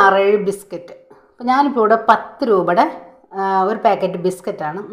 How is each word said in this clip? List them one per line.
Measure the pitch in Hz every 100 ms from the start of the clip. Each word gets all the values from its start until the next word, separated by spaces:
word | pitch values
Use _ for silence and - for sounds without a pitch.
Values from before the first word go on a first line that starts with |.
ആറേഴ് | 196 196 196 208 190
ബിസ്ക്കറ്റ്. | 190 - 170 - - _ - _
അപ്പോൾ | - 240
ഞാനിപ്പോൾ | 262 285 240
ഇവിടെ | 214 226 226
പത്ത് | 214 - - 254
രൂപയുടെ, | 190 175 175 320 - - - _ 190
ആ, | 196 190 190
ഒരു | 226
പാക്കറ്റ് | 226 185 185 175 180
ബിസ്ക്കറ്റാണ് | 180 - - 156 175 214